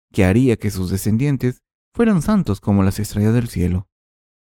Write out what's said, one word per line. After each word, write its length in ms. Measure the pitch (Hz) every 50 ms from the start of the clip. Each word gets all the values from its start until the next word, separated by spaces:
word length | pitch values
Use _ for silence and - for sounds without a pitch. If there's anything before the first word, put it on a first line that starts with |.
| _ _ -
que 120 | - 95
haría 320 | 92 95 120 131 127 110
que 140 | 101 - 104
sus 200 | 95 95 92 87
descendientes 720 | 95 95 - 107 104 113 139 147 139 127 - 123 123 _ _ _ _ _ _ _ -
fueran 300 | - 233 226 208 156 143
santos 380 | 214 214 196 160 - 98 -
como 240 | - 107 101 98 95
las 160 | 98 - -
estrellas 340 | 107 - - 104 104 110 113
del 140 | 123 120 -
cielo. 400 | - 90 87 87 90 92 95 _ _ _ _ _ _ _ _ _ _ _ _